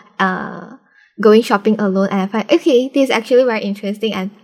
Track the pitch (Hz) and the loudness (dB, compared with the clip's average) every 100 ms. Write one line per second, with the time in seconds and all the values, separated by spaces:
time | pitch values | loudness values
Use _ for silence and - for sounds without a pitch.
0 | _ - 190 185 - - - - _ _ | _ -4 -4 -4 -8 -14 -18 -20 _ _
1 | _ - 214 220 233 202 220 214 208 190 | _ 0 4 6 4 0 0 0 0 0
2 | 196 196 190 220 - 330 330 247 262 277 | 0 -2 -4 -6 0 0 2 2 2 0
3 | 262 226 220 247 254 220 202 202 196 208 | 0 0 2 2 2 0 -4 -6 -8 -6
4 | 220 190 190 - | -6 -6 -8 -10